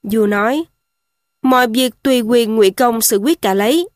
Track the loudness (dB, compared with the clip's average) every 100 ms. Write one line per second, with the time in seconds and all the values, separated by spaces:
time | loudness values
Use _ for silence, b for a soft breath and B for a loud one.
0 | -4 -2 0 0 -2 -4 -6 _ _ _
1 | _ _ _ _ 0 2 2 0 -4 _
2 | 0 0 2 0 2 2 2 2 -2 0
3 | -2 -2 -2 -2 -2 0 0 -2 -4